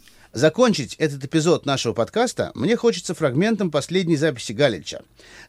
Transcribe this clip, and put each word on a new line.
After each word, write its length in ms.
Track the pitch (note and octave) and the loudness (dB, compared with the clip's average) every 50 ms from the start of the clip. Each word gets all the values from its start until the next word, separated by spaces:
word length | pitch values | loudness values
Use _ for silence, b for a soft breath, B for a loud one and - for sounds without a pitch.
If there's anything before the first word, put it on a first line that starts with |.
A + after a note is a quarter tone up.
| b b b b b b | b b b b b b
Закончить 600 | b A2 C3+ D#3 - - B3+ B3 F3+ - A#2+ F#2+ - - | b 2 2 2 4 4 4 4 4 0 -2 -6 -4 -4
этот 260 | D3+ D3+ C#3+ C#3 C3+ | -4 -4 -2 -6 -10
эпизод 400 | C3 - D#3+ D3 F3 D#3 - - | -2 -2 0 2 2 2 2 0
нашего 280 | C#3 C#3 B2+ - A#2+ G2+ | -2 -2 -2 -2 -2 0
подкаста 580 | - A2+ - - G#3+ B3 A#3+ - - G#2+ - - | 0 -2 -2 0 0 0 0 -2 -4 -6 -6 -4
мне 220 | - B2 G3 A#3+ | -4 0 0 0
хочется 400 | A#3 - A#3 A3+ F3 - - E3+ | 2 2 0 0 0 -6 -8 -4
фрагментом 560 | - D#3+ C#3 A#2+ C#3+ G3 A3+ A3+ G3 G#3 E3+ | -2 -2 0 2 2 2 2 0 0 -2 -2
последней 440 | D3 C#3+ C3+ - E3 F#3+ F#3 D#3+ E3 | -2 -2 -4 0 -2 -2 2 2 0
записи 360 | C3+ D#3 D#3 C#3 A2 - - | 2 2 -2 -2 -4 -8 -8
Галича, 500 | A2 G#2+ D3 C3+ G#2 D#2+ C#2+ - - - - _ _ B B B B B B | 0 2 2 2 2 -2 -8 -12 -14 -14 -16 _ _ B B B B B B